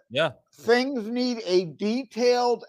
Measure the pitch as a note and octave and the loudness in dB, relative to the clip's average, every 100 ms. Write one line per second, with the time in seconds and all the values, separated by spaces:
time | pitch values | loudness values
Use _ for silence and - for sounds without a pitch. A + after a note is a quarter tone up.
0 | _ B2+ D#3+ - _ - G#3+ B3 C4 C4 | _ -2 -2 -4 _ -8 2 2 2 -4
1 | G#3 B3 B3+ A3+ F3 F#3 E3+ C3+ G#3 B3 | -6 -4 -2 -4 0 0 0 -4 -2 -2
2 | C4+ A3 B3 B3 B3 G#3+ | -4 0 2 2 2 -2